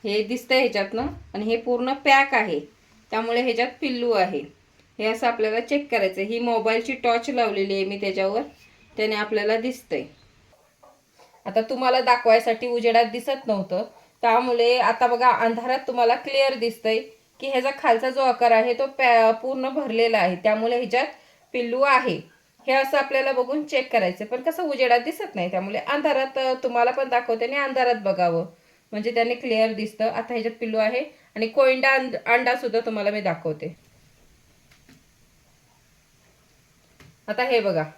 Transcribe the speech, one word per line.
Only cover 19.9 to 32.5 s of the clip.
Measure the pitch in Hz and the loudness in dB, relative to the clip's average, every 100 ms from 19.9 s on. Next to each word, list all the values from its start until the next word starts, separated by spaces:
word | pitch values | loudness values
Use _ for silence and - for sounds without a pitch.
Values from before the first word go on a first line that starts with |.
| 226 233 220 | 0 2 2
आहे, | 180 180 | 0 0
त्यामुळे | 214 214 226 240 | 0 0 0 -2
ह्याच्यात | 226 240 294 - _ _ _ | 0 -2 -2 -8 _ _ _
पिल्लू | 254 240 247 | -6 -4 0
आहे. | 277 262 254 160 - _ _ _ - | 4 4 2 -6 -10 _ _ _ 0
हे | |
असं | 269 269 285 | 0 2 0
आपल्याला | 269 269 269 | 0 0 0
बघून | 254 254 302 294 | -2 -2 -4 -2
चेक | 277 262 | -4 0
करायचं, | 233 185 185 214 | 0 0 -4 -8
पण | 247 | -4
कसं | 294 320 | -4 -4
उजेडात | 330 262 254 240 | -4 0 4 2
दिसत | 247 - 403 208 | 2 -8 -10 -6
नाही, | 180 | -4
त्यामुळे | 185 196 214 | -4 -4 -6
अंधारात, | - 294 302 262 262 262 | -4 -2 0 0 -2 -2
अ, | 262 254 | -2 -2
तुम्हाला | 254 240 240 | -2 2 0
पण | 254 269 | 0 -2
दाखवते | 240 247 226 240 | -2 0 -4 -2
आणि | 277 | -2
अंधारात | 277 262 247 220 | -2 0 0 0
बघावं | 196 190 175 165 180 - _ _ _ | -2 0 0 0 -6 -14 _ _ _
म्हणजे | 214 220 | -8 -2
त्याने | 233 226 240 | 0 0 -2
क्लिअर | 254 220 220 | -2 0 0
दिसतं. | 208 214 - 220 | -2 -8 -4 -4
आता | 226 226 | -2 -6
ह्याच्यात | 233 226 226 | -6 -6 -6
पिल्लू | 226 220 | -4 0
आहे | 214 254 294 - _ 214 | 0 -2 -6 -14 _ -6
आणि | 226 | -2
कोयंडा | 247 262 262 269 | 2 4 4 2
अंड-, | 269 254 208 - | 2 0 -6 0
अंडा | 240 247 | 2 2